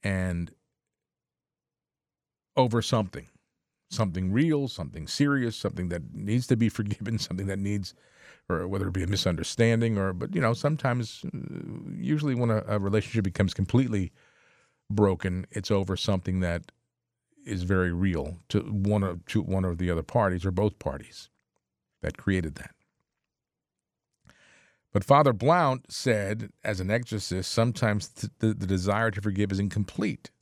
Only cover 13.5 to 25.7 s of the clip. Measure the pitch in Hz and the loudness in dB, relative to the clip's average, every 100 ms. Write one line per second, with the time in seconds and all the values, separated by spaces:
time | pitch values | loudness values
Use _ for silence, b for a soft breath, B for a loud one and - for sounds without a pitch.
13.5 | - 95 120 127 107 90 b b b b | 2 2 4 2 0 -2 b b b b
14.5 | b b b _ 104 104 90 95 90 92 | b b b _ 2 4 4 0 -2 -4
15.5 | - 95 101 95 92 - 98 90 92 90 | -8 0 0 0 -2 0 0 0 0 0
16.5 | 85 82 _ _ _ _ _ _ _ 277 | -2 -6 _ _ _ _ _ _ _ -6
17.5 | 98 90 95 90 87 95 85 71 85 _ | -4 2 2 2 2 0 0 -4 -8 _
18.5 | 107 - 104 98 104 98 90 - 113 90 | -2 0 -2 2 2 0 -4 -4 -4 0
19.5 | 95 92 85 90 85 80 123 104 90 90 | -2 0 -2 0 -2 0 2 2 0 -2
20.5 | 90 104 - - 69 - - - _ _ | 0 0 0 -8 -8 -12 -20 -20 _ _
21.5 | _ _ _ _ _ 80 - - 95 82 | _ _ _ _ _ -8 -4 0 0 0
22.5 | 71 - _ _ _ _ _ _ _ _ | -8 -16 _ _ _ _ _ _ _ _
23.5 | _ _ _ _ _ _ _ _ b b | _ _ _ _ _ _ _ _ b b
24.5 | b b b b - - 139 143 107 123 | b b b b -2 6 6 6 4 4
25.5 | 175 156 | 4 4